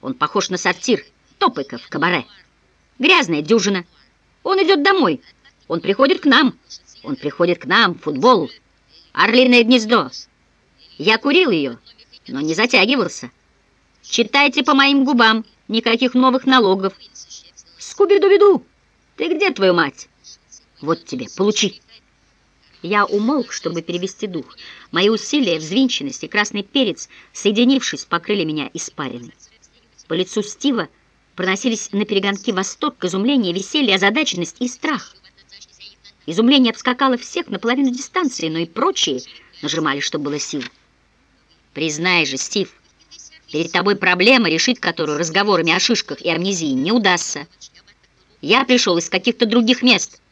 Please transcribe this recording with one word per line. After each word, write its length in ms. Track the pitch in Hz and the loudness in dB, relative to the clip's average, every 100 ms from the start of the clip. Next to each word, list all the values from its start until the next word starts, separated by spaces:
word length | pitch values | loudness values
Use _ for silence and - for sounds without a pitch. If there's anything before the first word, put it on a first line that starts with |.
Он 120 | 131 | -12
похож 360 | 131 151 208 - | -4 -2 0 -2
на 80 | 180 | -2
сортир, 460 | 285 - - 220 - _ _ _ | -2 -4 0 -2 -2 _ _ _
топайка 420 | - 247 135 120 | -2 -2 -10 -12
в 100 | - | -10
кабаре. 360 | 147 160 175 113 - _ _ _ _ _ _ | -2 0 0 -4 -18 _ _ _ _ _ _
Грязная 420 | 277 359 214 156 | 2 4 2 -2
дюжина. 440 | 151 226 185 196 170 _ _ _ _ _ | 2 2 2 -2 -6 _ _ _ _ _
Он 200 | - 381 | -2 0
идёт 200 | 339 381 | 2 4
домой. 380 | 294 381 233 160 _ _ _ _ _ | 4 2 2 0 _ _ _ _ _
Он 140 | 165 | -6
приходит 400 | 175 196 269 - | -2 2 2 2
к 40 | 285 | 4
нам. 320 | 262 285 - _ - _ - | 4 4 -2 _ -20 _ -20
Он 140 | - 135 | -10 -8
приходит 440 | 147 - 175 175 | -8 -2 0 0
к 60 | 131 | 0
нам, 300 | 196 214 165 | 2 2 -2
футбол. 560 | - 143 214 226 143 - _ _ _ _ _ | -6 2 4 4 0 -10 _ _ _ _ _
Орлиное 500 | - 190 233 254 247 | 0 2 4 6 6
гнездо. 480 | 226 254 214 226 147 - - _ _ _ _ _ _ _ | 6 4 4 0 0 -10 -20 _ _ _ _ _ _ _
Я 180 | 156 220 | 0 0
курил 320 | 277 330 349 | 2 2 2
её, 280 | 175 139 117 _ - _ - - | 0 -2 -8 _ -20 _ -20 -12
но 120 | 131 | -6
не 140 | 156 | -4
затягивался. 800 | 165 240 247 196 269 175 - 120 _ _ _ _ _ _ _ | -2 0 2 2 0 -2 -6 -18 _ _ _ _ _ _ _
Читайте 600 | - - 220 285 285 285 | -8 -2 0 2 2 0
по 120 | 294 277 | 0 2
моим 300 | 277 277 269 | 4 2 2
губам. 380 | 247 226 220 220 _ _ | 4 4 2 -4 _ _
Никаких 460 | 220 233 233 254 | -4 0 0 2
новых 320 | 247 262 254 254 | 2 2 2 2
налогов. 480 | 262 202 190 190 - - - - - - - _ _ | 2 4 0 -2 -8 -20 -20 -20 -20 -20 -20 _ _
Скуби-дуби-ду! 840 | - - 392 392 392 392 403 311 - _ _ _ _ - | -20 -2 4 4 6 6 6 4 0 _ _ _ _ -8
Ты 180 | 330 | -4
где, 160 | 311 392 | 0 -2
твою 240 | - 190 | 2 2
мать? 360 | 175 143 - - _ - - _ - _ _ | 2 0 -4 -20 _ -20 -20 _ -20 _ _
Вот 240 | 143 165 - | -6 -6 -6
тебе, 220 | 127 120 - | -12 -12 -2
получи! 460 | 202 214 202 - _ - _ _ _ _ _ _ _ _ | -2 0 -4 -6 _ -20 _ _ _ _ _ _ _ _
Я 240 | 165 208 202 | -4 -2 0
умолк, 480 | 202 220 294 - | 0 0 -2 -4
чтобы 280 | - 165 170 | -8 -6 -8
перевести 460 | 165 175 185 - 214 | -6 -6 -8 -8 -8
дух. 300 | 175 123 - - - - | -8 -12 -20 -20 -20 -4
Мои 160 | 165 196 | 2 2
усилия, 500 | 220 - 294 226 160 | 2 -2 -2 0 -2
взвинченность 680 | 156 196 262 - 139 - 156 | -2 0 0 0 -8 -10 -6
и 20 | |
красный 360 | 208 208 202 | -4 -2 -4
перец, 440 | 196 277 226 156 - - - | -4 -2 -2 -2 -12 -20 -20
соединившись, 720 | - - 214 247 269 - 147 | -4 -2 2 2 2 -2 -10
покрыли 400 | - 170 165 208 | -6 -6 -4 -4
меня 260 | 160 151 135 | -2 -4 -8
испариной. 600 | - - - 139 120 120 _ - _ _ _ _ _ _ | -10 -14 -10 -10 -10 -16 _ -20 _ _ _ _ _ _
По 40 | |
лицу 300 | 160 185 - | -6 -4 -4
Стива 460 | 202 - 277 233 160 _ _ _ _ - | -6 -4 -2 -2 -4 _ _ _ _ -6
проносились 560 | 185 190 254 233 - | -4 -2 -2 -4 -4
на 100 | 202 | -4
перегонки 480 | 208 196 196 196 220 | -2 -2 -2 -4 -4
восторг, 540 | 190 190 - 302 - 185 | -4 -4 -6 -8 -4 -6
изумление, 480 | 190 220 277 190 | -2 0 0 0
веселье, 420 | 175 190 302 254 190 | -4 -4 -2 0 2
озадаченность 600 | 196 226 311 - 170 - | 0 0 -4 -4 -8 -6
и 80 | 247 | -8
страх. 480 | - - 262 - _ _ _ _ - - _ - _ - _ - | -6 -6 -6 -8 _ _ _ _ -20 -20 _ -20 _ -20 _ -8
Изумление 460 | 170 233 285 247 | 0 4 6 4
обскакало 460 | 220 - 247 269 247 | 0 -4 0 0 0
всех 300 | - - 330 | -4 -8 -6
на 100 | 196 | -6
половину 320 | 226 247 269 | -2 0 0
дистанции, 600 | 247 277 370 320 - 160 | -2 -6 -4 -4 -4 -6
но 100 | 160 | -4
и 60 | 170 | -6
прочие 560 | - 277 - 175 127 - - _ - | -2 -2 0 -2 -4 -8 -20 _ -12
нажимали, 400 | 151 165 156 139 | -6 -4 -4 -4
что 180 | 139 156 | -6 -6
было 180 | 147 143 | -6 -6
сил. 240 | - 151 120 _ _ _ _ _ _ _ _ _ _ | -6 -8 -10 _ _ _ _ _ _ _ _ _ _
«Признай 520 | - 160 151 175 175 147 | -6 -6 -2 -2 0 -2
же, 120 | 131 | -4
Стив!» 320 | - 208 185 _ _ _ _ - - - _ | -6 -4 -6 _ _ _ _ -20 -20 -20 _
Перед 200 | 151 170 | -6 -4
тобой 240 | 175 185 202 | -2 0 0
проблема, 540 | 190 180 202 262 196 | 0 2 4 4 2
решить 300 | 160 240 247 | 0 -2 -2
которую 380 | 170 165 151 151 | -4 -4 -4 -2
разговорами 560 | 165 170 208 180 160 | -2 0 2 2 2
о 60 | 175 | 0
шишках 420 | - 233 - 143 | 0 -2 -4 -8
и 80 | 170 | -4
амнезии 440 | 170 185 190 160 | -2 -2 -4 -2
не 180 | 127 147 | -2 0
удастся. 560 | 233 196 175 - 151 143 _ - _ _ _ _ _ _ _ | 0 0 -2 -4 -12 -14 _ -20 _ _ _ _ _ _ _
Я 220 | 143 226 254 | -2 0 2
пришёл 320 | 247 208 170 | 2 2 -2
из 120 | 170 | -2
каких-то 360 | 190 214 233 226 | -4 -4 0 2
других 360 | 233 220 247 | 2 2 2
мест. 380 | 247 208 - - _ | 2 2 -2 -14 _